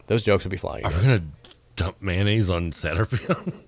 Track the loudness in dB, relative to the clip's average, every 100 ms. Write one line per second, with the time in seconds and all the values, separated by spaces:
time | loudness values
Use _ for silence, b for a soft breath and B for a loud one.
0 | -2 0 2 2 0 -6 -8 -6 -2 2
1 | 4 4 0 -12 -20 -20 _ -4 -4 -4
2 | -2 0 2 4 2 0 -2 -4 -4 -2
3 | 0 -2 -2 -4 -4 -10